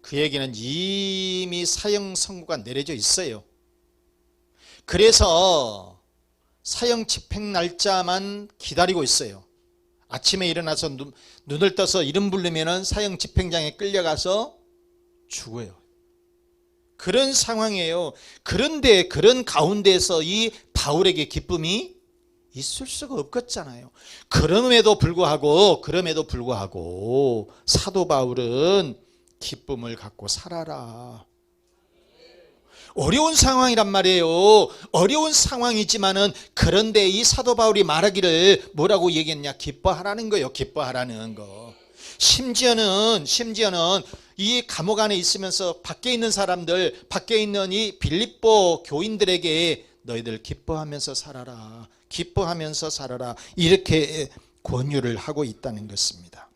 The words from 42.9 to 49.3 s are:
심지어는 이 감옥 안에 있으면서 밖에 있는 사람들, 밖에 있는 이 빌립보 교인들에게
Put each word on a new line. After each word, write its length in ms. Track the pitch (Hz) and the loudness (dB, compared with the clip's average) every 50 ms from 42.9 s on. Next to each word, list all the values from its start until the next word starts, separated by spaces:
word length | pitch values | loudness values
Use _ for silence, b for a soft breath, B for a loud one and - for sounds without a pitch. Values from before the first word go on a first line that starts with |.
| 185 196 214 226 226 190 143 | 2 2 2 2 2 0 0
심지어는 760 | 135 - - 240 226 220 208 220 202 180 170 165 170 190 190 - B B B B B B | -2 -2 -2 -2 -4 -2 0 0 0 2 0 0 2 0 0 -2 B B B B B B
이 280 | - 196 214 247 247 233 | -4 -2 -2 -2 -2 -4
감옥 320 | - - - - 190 214 208 | -6 -8 -6 -2 -2 0 0
안에 160 | 220 214 202 | 0 0 0
있으면서 640 | 180 175 - - 196 190 185 180 - 190 175 170 - | -2 0 -2 -2 -2 -4 -6 -4 -4 -4 -4 -6 -6
밖에 320 | - - 160 _ - 247 247 | -10 -12 -12 _ -2 -2 -2
있는 180 | 233 226 226 | 0 0 -2
사람들, 760 | - 196 202 180 180 180 170 156 170 185 180 156 - - - | 0 0 0 -2 -2 -4 -2 -2 0 0 0 -2 -4 -6 -16
밖에 340 | _ - 190 - - 226 214 | _ -8 -8 -2 0 0 0
있는 300 | 214 208 202 202 190 185 | 2 0 -2 -2 -2 -2
이 260 | 185 214 220 208 - | -2 -2 -2 -2 -6
빌립보 840 | _ - 147 151 185 233 - - _ - 226 220 214 185 175 165 - - | _ -4 -2 -2 -2 -2 -4 -6 _ 4 6 6 6 6 4 2 0 -4
교인들에게 1000 | - 143 151 190 220 220 196 208 185 | -6 -6 -4 -4 -4 -2 -2 0 0